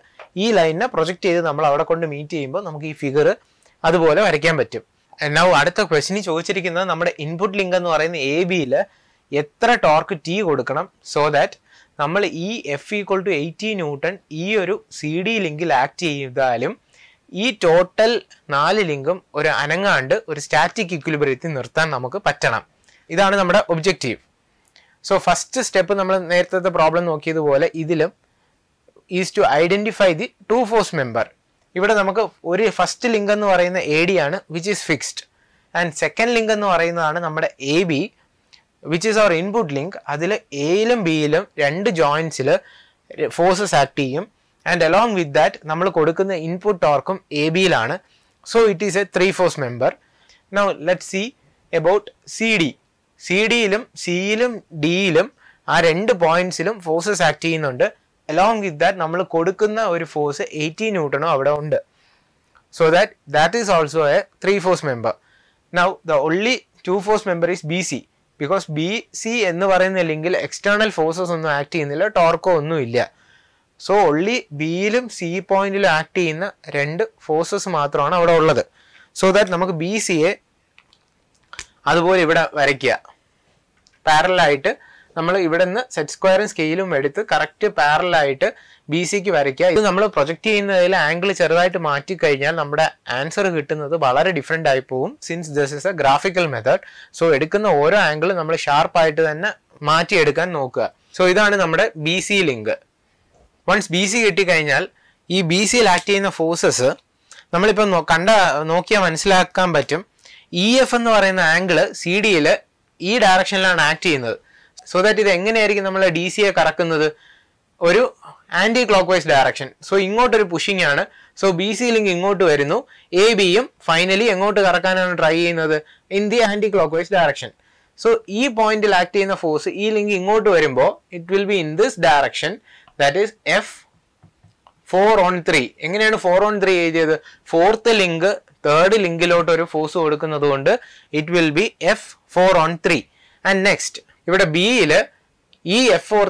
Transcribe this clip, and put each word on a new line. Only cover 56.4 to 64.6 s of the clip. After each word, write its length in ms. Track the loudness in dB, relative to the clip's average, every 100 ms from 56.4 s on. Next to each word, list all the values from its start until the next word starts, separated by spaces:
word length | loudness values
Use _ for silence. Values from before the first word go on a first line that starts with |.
| 0 -4 -6 -6 -4
ഫോഴ്സസ് 360 | -2 -2 0 0
ആക്ട് 160 | 0 -2
ചെയ്യുന്നുണ്ട്. 400 | -2 -4 -2 -2 -4 _ _ -4
Along 240 | 0 2 0
with 120 | -4 -2
that 120 | -2 0
നമ്മൾ 180 | -4 -4 -2
കൊടുക്കുന്ന 480 | -2 -2 0 -2 -2 -2
ഒരു 120 | -4 -4
ഫോഴ്സ് 320 | -4 -4 -4 -8 -6
എയ്റ്റി 240 | -8 -6 -4
ന്യൂട്ടണും 340 | -4 -4 -2 -2
അവിടെ 180 | 0 0 -2
ഉണ്ട്. 180 | -2 -4 -6 _ _ _ _ _ _ _ _ -2
So 80 | 2
that, 160 | 4 2 -4 -4 0
that 160 | 2 0
is 80 | 2 2
also 240 | 2 0 2
a 20 | 2 0 _
three 140 | -2 0